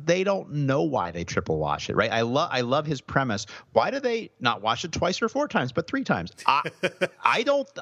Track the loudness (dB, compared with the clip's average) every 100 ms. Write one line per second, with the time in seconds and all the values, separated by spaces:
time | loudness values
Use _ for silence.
0 | 0 2 2 -2 -2 -2 2 2 2 0
1 | -2 -4 -4 -4 0 0 0 -2 -2 0
2 | 2 2 2 0 0 -2 0 0 0 -6
3 | -2 0 0 -2 -6 -14 0 0 2 0
4 | -2 -2 -6 -2 -2 0 0 0 -2 -2
5 | -2 0 -2 -2 0 0 0 -2 -2 -4
6 | 0 -2 -2 -4 0 0 0 -4 -4 -2
7 | -6 2 2 4 2 0 0 -6